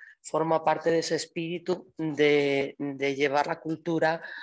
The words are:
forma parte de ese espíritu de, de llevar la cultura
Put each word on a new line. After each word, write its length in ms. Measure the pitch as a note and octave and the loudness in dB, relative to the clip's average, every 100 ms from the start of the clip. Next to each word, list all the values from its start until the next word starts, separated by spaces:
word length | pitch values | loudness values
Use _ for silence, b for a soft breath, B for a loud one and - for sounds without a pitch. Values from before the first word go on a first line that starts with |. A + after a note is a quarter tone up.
| B B | B B
forma 440 | - D#3 D#3+ D#3+ D#3+ | -6 -2 2 2 2
parte 240 | D#3 E3 | 2 2
de 80 | E3 | 2
ese 160 | D#3+ | 2
espíritu 800 | D#3+ - - E3 F3 E3+ F3+ - _ | -2 -4 -8 -6 -6 -4 -4 -4 _
de, 800 | D#3+ C#3+ D3 D3 C#3+ C#3 C#3 - | -4 2 4 4 4 0 -2 -4
de 360 | C#3+ C3+ C#3 | -8 -2 -2
llevar 320 | C3+ C#3+ C#3 C#3+ | 0 0 2 0
la 120 | D#3+ | -2
cultura 600 | D#3+ D#3+ - D#3+ D#3 E3 B B | -6 -6 -2 0 2 0 B B